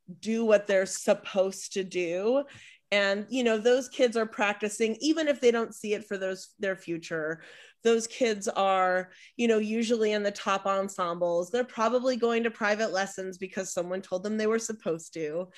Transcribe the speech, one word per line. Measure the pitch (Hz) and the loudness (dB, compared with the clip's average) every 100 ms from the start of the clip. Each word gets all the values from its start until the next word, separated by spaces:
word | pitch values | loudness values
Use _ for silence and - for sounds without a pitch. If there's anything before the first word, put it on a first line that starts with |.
| - 175 | -20 -10
do | 208 226 | -4 0
what | 226 202 202 | 4 4 4
they're | 190 190 | 0 0
supposed | - - 196 - - 190 185 - | 0 0 0 0 0 0 -2 -8
to | 196 | -6
do. | 190 180 170 175 214 269 277 - - - - | -4 -4 -2 -2 0 0 -2 -10 -20 -20 -2
And, | 202 196 202 208 | 2 2 0 -2
you | 254 | 0
know, | 233 220 | 2 4
those | 233 254 262 | 4 4 2
kids | - 247 226 | 2 2 2
are | |
practicing, | 220 - 208 208 208 - 220 220 | -2 0 -2 0 -4 -2 -2 0
even | 302 320 302 | 0 2 2
if | 247 | 4
they | 240 | 4
don't | 233 220 | 4 0
see | - 214 | -6 -4
it | 208 214 | -4 -4
for | 202 | -4
those, | 190 185 - - | -4 -6 -10 -6
their | 196 | -4
future. | 185 - 170 165 165 156 160 - - - _ | -4 -6 -8 -6 -6 -6 -8 -12 -20 -20 _
Those | 226 226 220 | 2 2 0
kids | - 233 208 196 | 0 0 0 -2
are, | - 196 190 185 185 185 - - - | 0 2 4 4 2 -2 -12 -14 0
you | 233 | 2
know, | 220 | 2
usually | 214 220 220 233 214 | 2 0 0 2 2
in | 214 | 0
the | 202 | -2
top | 202 208 196 196 | -2 0 0 0
ensembles. | 196 196 - 175 175 175 170 180 | 0 -2 -2 -4 -2 0 0 0
They're | 240 | -2
probably | 247 - 226 247 254 240 | -2 0 2 2 0 2
going | 233 233 | 2 2
to | 233 | 0
private | 220 208 214 220 | 0 0 0 0
lessons | 185 190 196 190 180 | -2 -2 -6 -10 -8
because | 185 196 185 | -8 -6 -6
someone | 185 180 190 | -4 -4 -6
told | - 185 | -4 -4
them | 208 214 | -2 -2
they | 214 | 0
were | 226 | 0
supposed | 226 220 190 165 - | -2 -6 -4 -4 -6
to. | 165 151 160 185 | -8 -6 -6 -8